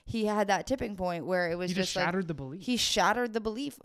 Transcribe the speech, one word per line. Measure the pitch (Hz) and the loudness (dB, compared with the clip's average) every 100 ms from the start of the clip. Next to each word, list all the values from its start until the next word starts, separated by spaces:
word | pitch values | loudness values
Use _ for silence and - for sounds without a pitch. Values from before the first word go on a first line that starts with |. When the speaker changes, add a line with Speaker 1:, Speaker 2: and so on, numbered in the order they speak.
| - | -6
Speaker 1:
he | 226 214 | -2 2
had | 208 202 | 2 4
that | 185 - | 2 2
tipping | 262 233 190 | -2 -2 -2
point | 180 170 139 | -2 -2 0
where | 180 170 | 2 2
it | 175 | 0
was | 180 | -2
Speaker 2:
He | 180 | 0
Speaker 1:
just | 180 | 0
Speaker 2:
just | 190 | 0
Speaker 1:
like, | 165 | 0
Speaker 2:
shattered | 185 170 | 0 -2
the | 143 | -4
belief. | 135 175 | -8 -6
Speaker 1:
he | 254 233 | -2 0
shattered | - 214 180 226 240 | 2 4 4 4 0
the | 220 | -2
belief | 220 220 285 - | -4 -4 -6 -10